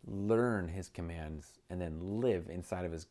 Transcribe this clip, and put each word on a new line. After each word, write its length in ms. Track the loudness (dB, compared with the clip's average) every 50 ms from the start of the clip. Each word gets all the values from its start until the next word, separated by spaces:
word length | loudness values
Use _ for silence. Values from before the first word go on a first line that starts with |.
| -8
learn 640 | -4 -4 -2 4 4 6 6 6 6 4 2 0 0
his 200 | -2 -4 -6 -6
commands, 680 | _ -6 -6 -4 -4 -4 -4 -4 -6 -8 -10 -14 -20 _ _ _
and 120 | -4 -2
then 400 | -2 -2 -2 -4 -4 -2 0 2
live 280 | 4 4 4 2 0 -4
inside 360 | -6 -6 -4 -4 -2 -2 -2
of 80 | -2
his 140 | -4 -6 -8 _